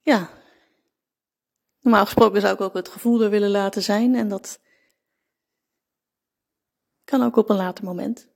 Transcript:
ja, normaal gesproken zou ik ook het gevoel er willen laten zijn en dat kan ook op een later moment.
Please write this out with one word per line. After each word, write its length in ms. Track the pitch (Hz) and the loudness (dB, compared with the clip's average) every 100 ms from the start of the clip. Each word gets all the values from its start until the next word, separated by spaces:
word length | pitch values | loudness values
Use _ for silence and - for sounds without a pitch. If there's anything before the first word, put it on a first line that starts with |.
ja, 300 | - 240 170 - _ _ _ _ _ _ _ _ _ _ _ _ _ _ | 2 0 0 -16 _ _ _ _ _ _ _ _ _ _ _ _ _ _
normaal 240 | 254 220 | 2 4
gesproken 360 | 208 - 226 196 | 4 4 4 4
zou 140 | 202 | 0
ik 60 | - | -2
ook 140 | 196 | -4
het 140 | 185 180 | -6 -10
gevoel 340 | - 233 233 | -6 -2 0
er 80 | 214 | 2
willen 200 | 208 202 | 0 0
laten 320 | 202 196 202 | 0 -2 -4
zijn 320 | 190 208 240 | -2 0 0
en 140 | 247 214 | 0 -2
dat 320 | 196 - - _ _ _ _ _ _ _ _ _ _ _ _ _ _ _ _ _ _ _ _ _ _ _ _ | -6 -12 -20 _ _ _ _ _ _ _ _ _ _ _ _ _ _ _ _ _ _ _ _ _ _ _ _
kan 180 | - 269 | -4 0
ook 140 | 240 233 | 0 2
op 140 | 214 | 0
een 60 | 208 | 0
later 280 | 185 180 | -2 -6
moment. 440 | 190 180 196 240 _ | -10 -8 -8 -8 _